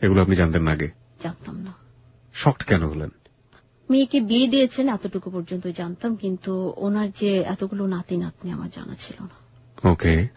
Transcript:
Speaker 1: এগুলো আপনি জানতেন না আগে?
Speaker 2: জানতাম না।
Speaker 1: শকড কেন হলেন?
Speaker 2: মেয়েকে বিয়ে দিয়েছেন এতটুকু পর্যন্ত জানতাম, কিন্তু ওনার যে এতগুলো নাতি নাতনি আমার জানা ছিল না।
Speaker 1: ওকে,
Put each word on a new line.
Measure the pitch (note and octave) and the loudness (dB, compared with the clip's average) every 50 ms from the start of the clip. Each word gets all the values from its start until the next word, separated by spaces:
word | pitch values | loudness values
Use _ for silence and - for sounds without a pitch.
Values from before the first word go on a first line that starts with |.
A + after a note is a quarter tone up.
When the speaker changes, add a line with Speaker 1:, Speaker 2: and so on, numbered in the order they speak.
| - | 2
Speaker 1:
এগুলো | F#2+ G2 F#2+ F#2 | 4 6 6 6
আপনি | F#2 F#2+ | 6 4
জানতেন | F2 F2 E2 D#2+ E2+ D#2+ | 4 4 4 4 2 2
না | D#2+ | 2
আগে? | D2+ D2+ D2 D2 - _ _ _ _ _ - | 0 0 -2 -6 -8 _ _ _ _ _ -10
Speaker 2:
জানতাম | E3 - _ - - - F3+ | -10 -10 _ -14 -14 -12 -12
না। | F3+ F#3+ - _ _ _ _ _ _ _ _ _ _ _ _ | -12 -14 -16 _ _ _ _ _ _ _ _ _ _ _ _
Speaker 1:
শকড | - - C#3+ C3+ - - | 0 2 2 2 2 0
কেন | - G2+ E2+ D#2+ | 0 2 2 2
হলেন? | D2+ D2+ D2+ D2+ D2+ - _ _ _ _ _ _ _ _ - _ _ _ _ _ - | 0 -4 -6 -8 -8 -10 _ _ _ _ _ _ _ _ -20 _ _ _ _ _ 2
Speaker 2:
মেয়েকে | C4 C4+ C4+ B3 - C#4 | 2 2 2 4 2 0
বিয়ে | A3 G3+ A3+ B3 C4 A#3+ | 2 2 2 2 2 4
দিয়েছেন | B3+ C#4 C4 B3 - - C4 C#4 | 4 4 4 2 2 0 0 0
এতটুকু | A3 F#3+ - F#3+ - F#3+ - F3+ | 0 -2 -6 -6 -8 -6 -8 -6
পর্যন্ত | F#3 F3+ E3+ - F#3 F3+ F3+ | -8 -8 -8 -6 -8 -6 -6
জানতাম, | F3+ E3+ - F3 E3+ F3+ - - A#3 A3+ | -6 -6 -6 -8 -8 -8 -6 -4 -4 -4
কিন্তু | G3+ G3+ F#3+ F#3 F3+ - G3 F#3+ F#3 F#3 F3+ - | -4 -4 -4 -4 -4 -4 -4 -4 -2 -4 -4 -6
ওনার | - G3 G3+ G3+ G#3+ G#3 G3 | -4 -2 -2 0 0 -2 -4
যে | G3 - G#3 G3+ G3 | -4 -2 0 2 2
এতগুলো | F#3 D3 - G3 - G3 G3 G#3 G3+ G3 | 2 0 0 -2 -4 -4 -6 -4 -4 -2
নাতি | F#3+ F#3 F3 - - F#3 | -2 -2 -4 -4 -4 -4
নাতনি | F3 F3+ E3 - _ - F3 E3+ | -4 -4 -4 -8 _ -10 -8 -8
আমার | D3 - E3+ | -8 -8 -10
জানা | - - - - - | -12 -12 -14 -14 -14
ছিল | - - - - - - | -14 -14 -16 -16 -16 -18
না। | F3+ - - - _ _ - _ _ _ - - F#2 | -18 -18 -20 -20 _ _ -20 _ _ _ 2 4 4
Speaker 1:
ওকে, | E2+ - - E2+ D#2+ D#2+ F#2+ B2+ - | 4 4 4 4 4 4 2 0 -4